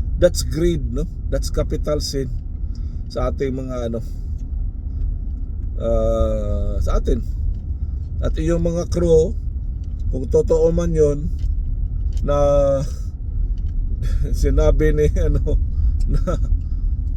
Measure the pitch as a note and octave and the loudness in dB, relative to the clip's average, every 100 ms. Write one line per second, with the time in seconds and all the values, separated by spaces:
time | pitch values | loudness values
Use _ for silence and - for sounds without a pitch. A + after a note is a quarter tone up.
0 | - - F3 - - D#3 C#3 A#2 A#2+ B2+ | -2 4 4 4 -2 0 2 2 -2 -2
1 | C#3+ - - C3+ - - C#3+ D3+ D3 D3 | -4 -4 -4 -2 0 0 0 -2 -2 -2
2 | - C#3 B2+ - - - - - - - | -2 -4 -4 -4 -6 -6 -4 -4 -6 -6
3 | - C3 B2+ B2 C#3 B2+ C3 B2+ A#2 A#2 | -6 -4 -2 0 -2 -4 -4 -4 -4 -4
4 | A2 - - - - - - - - - | -6 -6 -6 -6 -4 -4 -4 -6 -6 -4
5 | - - - - - - - - A#2 A2+ | -2 -2 -4 -6 -6 -6 -4 -4 0 0
6 | A2 A2+ A2+ G#2+ G#2 G#2 G#2 - - G#2+ | 2 2 0 0 -2 -2 0 0 2 2
7 | - A#2+ - - - - - - - - | 2 0 -2 -2 -2 -2 -4 -6 -4 -6
8 | - - A#2+ - D#3 E3+ E3+ E3+ D#3+ F3 | -6 -4 -2 0 0 0 0 -2 -2 0
9 | E3+ D#3+ F3 - - - - - - - | 4 6 4 0 -4 -4 -4 -4 -4 -4
10 | - B2+ B2+ D#3 D3+ D#3+ E3 E3+ E3+ D#3+ | -2 -2 2 2 4 4 4 2 2 4
11 | D3 C#3+ D#3+ - - - - - - - | 4 2 -2 -2 -2 0 -2 -2 -2 -2
12 | - - C#3+ C#3+ C#3+ C#3+ C#3 C#3 C#3+ - | -2 0 0 2 4 4 4 2 -2 -4
13 | - - - - - - - - - - | -6 -6 -4 -2 -2 0 -2 0 -2 0
14 | - - C#3 - C#3 C#3 D3+ C#3+ D#3 D3+ | 0 2 2 2 2 4 4 6 4 4
15 | D3 - D3 C#3+ D#3 C#3 - - - - | 4 4 2 2 2 2 2 2 2 2
16 | - - - E3+ - - - - - - | 2 2 2 0 0 0 0 -2 0 0
17 | - | -2